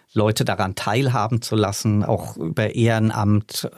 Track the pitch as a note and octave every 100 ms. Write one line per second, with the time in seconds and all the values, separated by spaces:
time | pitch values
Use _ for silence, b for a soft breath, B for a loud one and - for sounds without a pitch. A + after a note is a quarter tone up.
0 | B A2 G#2+ G#2+ A#2 F#2 G2 - - A#2
1 | C3+ B2 A2 A#2 - A2 G2+ G2+ A2 G#2
2 | - G#2+ - - E2 - G#2+ - A2+ A2+
3 | A2 A2 G#2 G#2 - - -